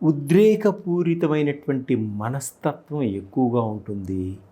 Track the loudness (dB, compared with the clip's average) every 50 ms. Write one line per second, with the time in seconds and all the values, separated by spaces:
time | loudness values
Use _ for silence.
0 | 2 2 2 2 2 2 4 6 6 6 6 4 2 0 0 -2 -2 -2 -2 0
1 | 0 0 0 0 0 0 2 0 0 0 -2 -4 -4 -4 -4 -2 -2 -2 -2 0
2 | -2 -4 -4 -4 -4 -4 -4 -6 -8 -10 -10 _ -4 -4 -4 -4 -8 -10 -6 -4
3 | -2 -2 -4 -4 -8 -6 -2 0 0 2 2 0 0 -2 -4 -6 -8 -10 -10 -8
4 | -6 -6 -4 -4 -4 -6 -8 -12 -16 _